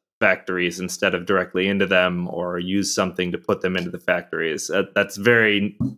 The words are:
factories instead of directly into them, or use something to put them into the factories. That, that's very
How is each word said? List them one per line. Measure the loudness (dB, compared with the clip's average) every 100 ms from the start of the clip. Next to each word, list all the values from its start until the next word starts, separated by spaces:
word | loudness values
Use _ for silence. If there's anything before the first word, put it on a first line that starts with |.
| _ -2
factories | 0 0 -2 -2 -2 -2
instead | -8 -2 0
of | 0 0
directly | 0 0 0 0
into | 2 2
them, | 4 2 0 -4
or | -4 -4 -4
use | -2 -2 0
something | 0 -2 -2 -4
to | -4
put | -2 -2
them | 0 -2
into | -4
the | -6
factories. | -2 -2 -2 -4 -4 -4 -4
That, | -2 -2 0
that's | -2 0
very | 4 6 4 2 0 -2 -6